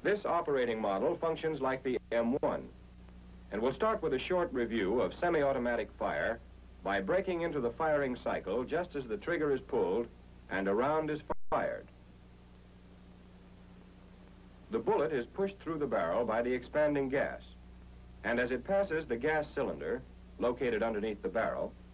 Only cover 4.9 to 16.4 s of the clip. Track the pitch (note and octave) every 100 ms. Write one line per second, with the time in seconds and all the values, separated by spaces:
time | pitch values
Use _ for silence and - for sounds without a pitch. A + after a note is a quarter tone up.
4.9 | A#2 A#2 - F3 E3 C#3 C3+ A#2+ A#2 G#2+
5.9 | - G2+ D2+ F#2 A#2 - - - - -
6.9 | G3 F#3+ F3+ F#3+ E3+ E3 D3 A#2+ - D#3
7.9 | D3+ C#3 B2 A#2+ F2 D#2+ A#2+ A#2+ D3+ F3
8.9 | C#3+ B2+ G#2 D#3 E3+ D3+ C3 - A#2+ F2+
9.9 | G2+ A#2 - - - - F#2 G2 G2+ C3+
10.9 | D#3 D#3 D3+ - - - C#3+ F#2+ - -
11.9 | - - - - - - - - - -
12.9 | - - - - - - - - - -
13.9 | - - - - - - - - - -
14.9 | G#3 D3 C#3+ A#2+ - G3 - D#3 D#3+ C#3
15.9 | A2 E2 F#2+ A2+ A2